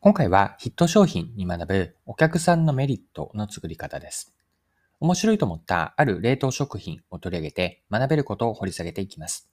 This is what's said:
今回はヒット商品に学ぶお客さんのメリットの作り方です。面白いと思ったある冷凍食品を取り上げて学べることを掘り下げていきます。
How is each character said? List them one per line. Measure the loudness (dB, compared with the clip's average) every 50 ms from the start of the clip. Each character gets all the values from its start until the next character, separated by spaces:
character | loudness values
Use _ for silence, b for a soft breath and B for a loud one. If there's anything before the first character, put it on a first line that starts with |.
今 | 6 6 6
回 | 6 4 4
は | 6 4 4 4 0 _
ヒ | -10 -10
ッ | 0
ト | 2 2 4
商 | 6 6 4
品 | 6 4 -4 -6 -6 -8
に | -6 -6
学 | -4 -4 -6 -4
ぶ | 0 0 0 0 -2 _ _ _
お | -16 0
客 | 2 2 2 2 2
さ | 2 2 2
ん | 4 4
の | 2 2
メ | 2 0 0
リ | -2
ッ | -4 _ _ _
ト | -12 -12 -10 -6
の | -8 -8 -8
作 | -8 -12 -12 -12
り | -10
方 | -10 -12 -12 -12 -12
で | -12 -12
す。 | -14 -14 -14 _ _ _ _ _ _ _ _ _ _ _ _ _ _ _
面 | 0 0 0
白 | 2 2 2 2
い | 2
と | 2
思 | -2 -2
っ | -6 _
た | _ 0 0 0 -2 0
あ | 0 2
る | 2 2 0
冷 | 2 0 0
凍 | 2 0 -2
食 | -2 -2 -4 -6 -6 -12
品 | -10 -12 -12 -14 _ _
を | -16 -10
取 | -8 -6 -6
り | -6
上 | -6 -6
げ | -4
て | -2 -2 -2 -4 _ _ _
学 | -2 -2 0 2
べ | 0
る | 0 0
こ | -2 -4
と | -2 -2 -2
を | -2
掘 | -2 -6
り | -6 -6
下 | -6 -8
げ | -8 -6
て | -8
い | -8
き | -8 -10 -14
ま | -12 -12
す。 | -12 -12 _ _